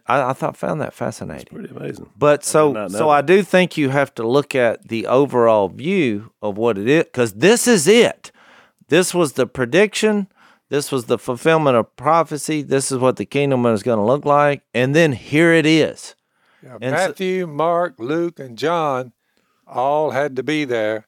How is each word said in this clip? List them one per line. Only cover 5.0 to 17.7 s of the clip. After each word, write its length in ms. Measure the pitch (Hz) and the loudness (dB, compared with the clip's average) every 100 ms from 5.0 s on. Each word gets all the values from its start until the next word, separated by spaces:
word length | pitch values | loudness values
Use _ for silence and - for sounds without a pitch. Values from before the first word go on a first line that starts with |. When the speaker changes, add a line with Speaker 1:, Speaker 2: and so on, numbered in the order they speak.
| 98 | 0
Speaker 1:
overall 600 | 127 139 123 117 107 95 | 2 2 2 4 4 2
view 640 | 98 151 196 131 101 113 _ | -4 -4 0 0 -2 -8 _
of 160 | 107 98 | -8 -2
what 200 | 117 98 | -2 -2
it 100 | 110 | 2
is, 180 | 156 - | 2 0
'cause 220 | - 120 | -2 -2
this 340 | 101 165 240 240 | 2 2 4 4
is 180 | 214 143 | 2 6
it. 440 | 233 160 - - _ _ _ _ _ - | 4 4 0 -18 _ _ _ _ _ 0
This 260 | 160 180 | 2 2
was 200 | 175 151 | 0 0
the 120 | 131 120 | 0 -2
prediction. 800 | - 120 160 208 - 214 208 190 _ _ _ - | -2 0 2 2 0 0 0 -4 _ _ _ -6
This 240 | 139 - | -4 -2
was 120 | 135 123 | -4 -2
the 140 | 120 | -4
fulfillment 560 | - 120 160 160 147 120 | -4 -2 2 2 4 2
of 180 | 107 - | 0 -4
prophecy. 640 | 135 165 151 147 - 151 | 0 2 0 -4 -6 -6
This 260 | 135 135 - | -2 -2 -2
is 60 | 131 | 0
what 180 | 127 110 | 0 0
the 80 | 98 | -4
kingdom 400 | 143 143 127 120 | -2 0 0 0
is 180 | 107 | 0
gonna 220 | 123 110 104 | 0 0 0
look 180 | 143 | 0
like. 380 | 147 143 147 135 _ | 2 2 2 -2 _
And 220 | 113 131 151 | -2 0 2
then 160 | 160 | 2
here 400 | 113 - 147 170 | 0 -2 2 4
it 140 | 165 156 | 4 4
is. 500 | 160 110 - - - _ _ _ _ | 2 0 -4 -18 -20 _ _ _ _
Speaker 3:
Yeah, 140 | 135 113 | -20 -10
Speaker 1:
And 160 | 123 156 | -4 -2
so 100 | 185 | -2
Speaker 3:
Matthew, 380 | - 185 185 175 | -4 -4 -4 -6
Mark, 500 | 143 165 | -4 -2